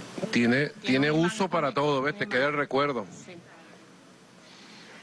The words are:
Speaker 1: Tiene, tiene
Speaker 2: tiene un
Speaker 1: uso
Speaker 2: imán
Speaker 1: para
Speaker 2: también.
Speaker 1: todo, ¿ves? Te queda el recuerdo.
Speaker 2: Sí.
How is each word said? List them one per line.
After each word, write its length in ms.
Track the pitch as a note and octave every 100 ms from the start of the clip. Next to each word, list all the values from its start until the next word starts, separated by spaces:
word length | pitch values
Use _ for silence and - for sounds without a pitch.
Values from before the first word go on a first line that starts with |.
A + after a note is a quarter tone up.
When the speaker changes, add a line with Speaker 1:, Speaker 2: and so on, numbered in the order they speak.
| - - -
Speaker 1:
Tiene, 360 | A#2+ A#2 B2+ D3
tiene 20 | -
Speaker 2:
tiene 300 | - C3 D3
un 140 | D#3 F3
Speaker 1:
uso 180 | -
Speaker 2:
imán 60 | F#3
Speaker 1:
para 180 | E3 C#3+
Speaker 2:
también. 180 | C3 D3
Speaker 1:
todo, 160 | C#3
¿ves? 160 | C#3 G3+
Te 100 | -
queda 200 | B2 C#3
el 60 |
recuerdo. 520 | D3 C#3 C3 D3 A#2+ F#2+ - -
Speaker 2:
Sí. 80 | E3+ - - - - - - - - - - - - - - - -